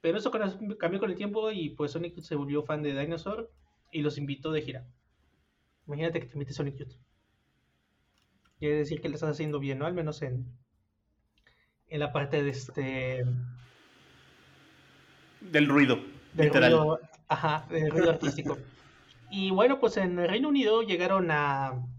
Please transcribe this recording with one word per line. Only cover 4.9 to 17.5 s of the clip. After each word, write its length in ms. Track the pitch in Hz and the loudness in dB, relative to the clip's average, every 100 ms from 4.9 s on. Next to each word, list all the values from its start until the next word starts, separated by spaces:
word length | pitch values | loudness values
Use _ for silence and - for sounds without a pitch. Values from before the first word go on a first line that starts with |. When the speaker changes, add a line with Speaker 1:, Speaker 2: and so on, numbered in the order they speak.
| _ _ _ _ _ _ _ _ _ - | _ _ _ _ _ _ _ _ _ -12
Speaker 1:
Imagínate 320 | 147 165 165 | -4 -4 -4
que 80 | 123 | -8
te 40 | |
invite 220 | 143 143 | -10 -8
Sonic 220 | - 139 135 | -6 -6 -6
Youth. 160 | 143 - _ _ _ _ _ _ _ _ _ _ _ _ _ _ _ _ | -14 -16 _ _ _ _ _ _ _ _ _ _ _ _ _ _ _ _
Quiere 180 | 147 151 | -2 0
decir 260 | 147 151 | -2 -4
que 80 | 156 | -6
le 60 | - | -4
estás 160 | 160 | -4
haciendo 260 | 147 156 147 | -4 -4 -4
bien, 200 | 139 131 | -4 -4
¿no? 60 | |
Al 80 | 156 | -4
menos 300 | 180 156 147 | -4 -6 -6
en, 240 | 139 127 - - _ _ _ _ _ _ _ _ _ _ _ _ _ | -6 -6 -8 -14 _ _ _ _ _ _ _ _ _ _ _ _ _
en 120 | 151 | -6
la 100 | 147 | -4
parte 320 | 151 143 151 | -2 -2 0
de 80 | 143 | -2
este 760 | 131 - - 135 131 131 127 127 123 - - - - - _ - - - - - - - - - - - - - - | -4 -8 -6 -6 -4 -4 -2 -2 -2 -4 -12 -20 -20 -20 _ -20 -20 -20 -20 -20 -20 -20 -20 -20 -20 -20 -20 -20 -20
Speaker 2:
Del 280 | 185 156 147 | 0 4 6
ruido, 280 | 143 135 117 - - - | 6 6 4 0 -18 -14
Speaker 1:
del 120 | - 151 | 2 4
Speaker 2:
literal. 260 | 135 160 | 8 8
Speaker 1:
ruido, 280 | 160 151 160 - - _ | 8 6 0 -4 -20 _
ajá, 380 | 135 156 | 0 0